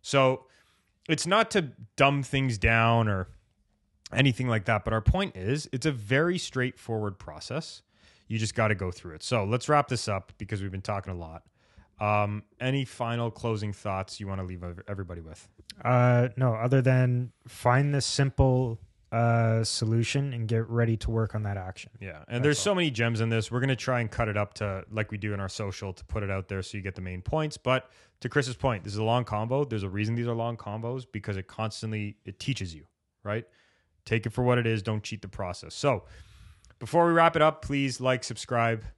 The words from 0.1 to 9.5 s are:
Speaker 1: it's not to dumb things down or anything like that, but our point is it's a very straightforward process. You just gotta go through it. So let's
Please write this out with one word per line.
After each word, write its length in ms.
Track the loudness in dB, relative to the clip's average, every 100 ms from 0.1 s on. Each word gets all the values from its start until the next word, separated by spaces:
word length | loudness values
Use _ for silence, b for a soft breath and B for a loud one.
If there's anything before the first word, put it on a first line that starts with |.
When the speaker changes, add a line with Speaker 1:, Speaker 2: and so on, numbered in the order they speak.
| 4 4 2 _ b b b b _ -4
Speaker 1:
it's 180 | -2 2
not 240 | 2 4
to 180 | 2 0 -8 -18 4
dumb 260 | 4 4
things 360 | 0 0 0 0
down 500 | 2 4 6 4 4
or 200 | 0 -4 -10 _ _ _ _ _ _ -6
anything 360 | 4 4 4 0
like 180 | 0 2
that, 180 | 0
but 80 | 0
our 80 | 2
point 360 | 2 2 0 -4
is 320 | -4 -4 -4
it's 140 | -2 -2
a 60 |
very 460 | -2 0 2 2 0
straightforward 800 | -4 -2 -4 -4 -6 -4 -4 -6
process. 640 | -14 -14 -8 -8 -8 -18 _ b b b b
You 100 | -4
just 160 | -2
gotta 200 | 0 2
go 160 | 2 -2
through 240 | -8 -14
it. 80 | -12
So 220 | -2 0
let's 240 | 0